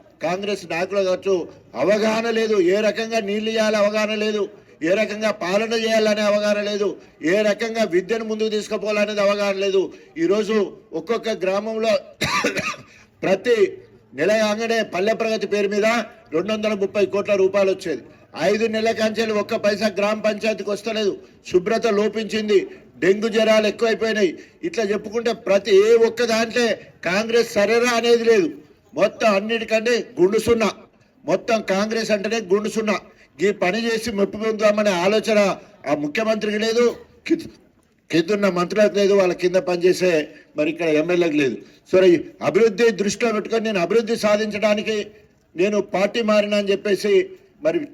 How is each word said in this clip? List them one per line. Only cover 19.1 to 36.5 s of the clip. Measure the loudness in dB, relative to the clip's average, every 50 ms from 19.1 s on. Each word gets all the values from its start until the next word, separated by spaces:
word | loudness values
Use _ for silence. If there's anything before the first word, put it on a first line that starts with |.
| -2 -2 -2 -2 -2 -2
ఒక్క | -2 -2 -4 -2 0
పైసా | 0 0 0 0 -2 -2 -2
గ్రామ | -2 -2 -2 -2 -2
పంచాయతీకి | -2 -2 -2 -2 -2 -2 -2 -4 -6 -6
వస్తలేదు. | -6 -6 -6 -4 -2 -2 -2 -4 -4 -8 -18 -20 _ _ -2
శుభ్రత | 0 0 0 0 0 0 0 0 2 2
లోపించింది, | 0 0 -2 -4 -6 -4 -4 -4 0 2 2 2 2 0 -6 -16 -20 -20 -8 0 2
డెంగ్యూ | 2 2 2 0 -2 0
జ్వరాలు | 2 2 4 4 4 2 2
ఎక్కువైపోయినాయి. | 0 0 0 0 0 0 -2 -2 0 0 0 0 0 -4 -12 -20 _ _ -8 -6
ఇట్లా | -4 -4 -2 -2
చెప్పుకుంటే | -2 -4 -4 -6 -6 -4 -2 -2 -4 -4 0 0
ప్రతి | 0 0 2 4 6 6 8
ఏ | 8 6 6 6 4
ఒక్క | 2 0 -2 0 0
దాంట్లో | 0 0 0 0 0 0 0 0 -2 -6 -14 -18 _ -4 -2
కాంగ్రెస్ | -2 -2 0 2 2 2 2 2 2 2
సరేరా | 2 4 4 2 2 2 2 2
అనేది | 2 2 2 4 4 4
లేదు, | 4 4 4 0 -2 -8 -16 -20 _ _ _ _ -2 0
మొత్తం | 0 0 0 0 0 2 2 2
అన్నిటికంటే | 0 -2 -4 -4 -2 -2 -2 0 0 0 0 -2 -2 -4 0 2
గుండు | 2 2 2 2 2 2
సున్నా, | 2 2 2 0 -2 -6 -12 -20 _ _ _ _ _ _ -4 -2
మొత్తం | -2 -2 0 0 -2 0 0 0 -2
కాంగ్రెస్ | 0 0 -2 -2 -4 -2 -2 -2 -2
అంటేనే | -2 -2 -4 -4 -2 0
గుండు | 0 0 0 -2 -4
సున్నా. | -4 -2 -2 -2 -4 -6 -12 -20 _ _ _ _ -2 0 0
ఈ | 0 0 0
పని | -2 0 0 -2 -2
చేసి | -2 -2 -4 -4 -2 -2
మెప్పు | -2 -2 -2 -4 -4
పొందుదామనే | -4 -2 2 2 2 2 2 2 0 0 0 2
ఆలోచన | 2 2 2 2 2 2 4 4 2 0 -4 -8 -18 -20 -12 -4 -2
ఆ | -2 -2 -2
ముఖ్యమంత్రికి | -4 -4 -2 0 0 0 -2 -2 -2